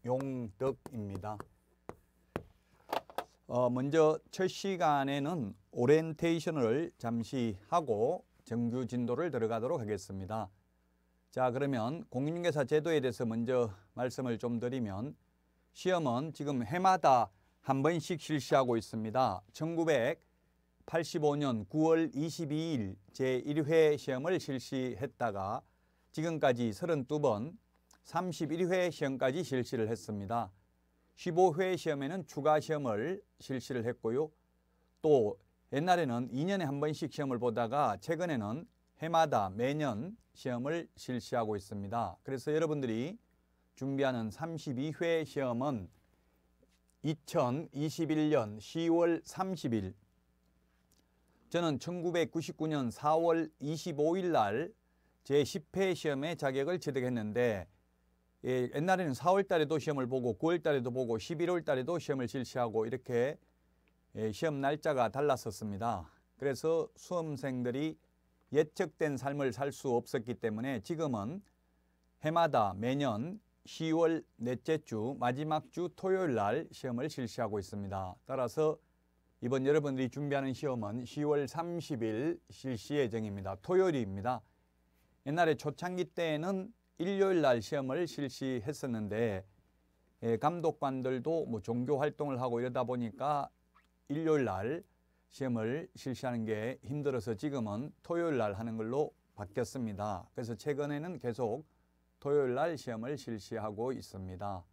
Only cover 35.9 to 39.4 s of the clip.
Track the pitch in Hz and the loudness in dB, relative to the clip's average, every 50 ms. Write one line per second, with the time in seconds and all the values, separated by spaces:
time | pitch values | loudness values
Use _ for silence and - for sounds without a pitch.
35.9 | 180 175 165 131 120 120 127 123 117 131 156 185 202 190 170 135 139 143 147 156 | 4 4 4 2 0 0 -2 -2 -2 -2 0 0 0 0 0 -2 -2 -2 -2 -2
36.9 | 147 - 165 143 - - 143 135 127 113 120 123 113 123 120 110 123 147 143 117 | -2 -2 -4 -6 -4 -4 -2 -2 0 2 0 0 2 2 0 0 2 2 2 2
37.9 | 101 95 - - 170 156 180 175 151 117 104 104 113 156 185 - _ _ _ _ | 0 -2 -2 -4 -2 -2 0 -2 -2 -2 -2 -2 -4 -6 -8 -12 _ _ _ _
38.9 | _ _ 156 165 170 165 160 151 135 113 | _ _ -4 2 4 4 4 6 4 2